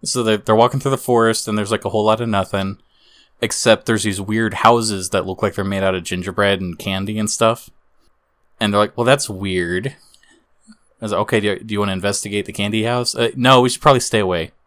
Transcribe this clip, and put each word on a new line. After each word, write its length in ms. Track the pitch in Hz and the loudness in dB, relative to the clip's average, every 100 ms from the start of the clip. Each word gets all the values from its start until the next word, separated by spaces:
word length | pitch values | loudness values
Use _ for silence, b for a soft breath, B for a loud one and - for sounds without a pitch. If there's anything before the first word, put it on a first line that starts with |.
So 180 | - 127 | -4 -2
they're, 140 | 113 107 | 0 0
they're 180 | - 110 | 2 4
walking 240 | 120 139 | 4 2
through 120 | 139 | -2
the 60 | 135 | -2
forest, 500 | - 120 113 110 - | 2 4 4 2 -2
and 100 | 107 | -4
there's, 140 | 101 | -2
like, 120 | 107 101 | -2 -2
a 40 | |
whole 160 | 107 104 | 0 2
lot 160 | 110 | 2
of 80 | 117 | 2
nothing. 480 | 104 92 98 95 95 b b b b b _ | -2 0 -2 -4 -8 b b b b b _
Except 440 | 110 - - 107 - | -4 -2 4 2 4
there's 160 | 110 | 0
these 180 | 107 95 | 0 -4
weird 340 | 98 107 113 - | -4 -2 -2 -2
houses 540 | 113 120 110 101 90 | 2 2 2 -4 -2
that 160 | 98 90 | -2 -2
look 160 | 92 | -2
like 120 | 104 - | -4 -2
they're 100 | 98 | -4
made 180 | 98 | 0
out 120 | 95 92 | 0 -2
of 80 | |
gingerbread 580 | 82 90 90 92 101 98 | -4 -6 -6 0 0 2
and 160 | 92 82 | -2 -8
candy 380 | - 95 98 107 | -6 -6 -4 -4
and 100 | 107 | -4
stuff. 400 | - 113 117 - _ _ _ _ _ _ _ _ _ | 0 0 0 -6 _ _ _ _ _ _ _ _ _
And 120 | 107 | 0
they're 60 | 101 | 2
like, 140 | 104 - | 0 0
"Well, 80 | 120 | 2
that's 240 | 143 - | 2 0
weird." 680 | 98 98 92 85 90 123 - b b b b _ _ _ | -6 -4 -2 -2 -2 -4 -10 b b b b _ _ _
I 360 | - _ _ 107 | -20 _ _ -4
was 60 | |
like, 100 | - | -2
"Okay, 180 | 104 113 | 0 0
do 80 | 104 | 0
you, 120 | 98 | -4
do 140 | 110 | -4
you 60 | 104 | -4
wanna 120 | 101 | -2
investigate 520 | 95 98 101 107 104 98 | -2 -2 -4 -4 -6 -6
the 80 | |
candy 300 | - 101 110 | -6 -4 -2
house?" 300 | 110 123 120 - | -2 -2 -4 -2
"Uh, 140 | 117 131 | -2 2
no, 260 | 127 131 | 6 6
we 80 | 123 | 6
should 120 | - | 2
probably 180 | 151 135 | 4 4
stay 180 | - 110 | 4 0
away." 320 | 98 87 80 _ | 0 -2 -4 _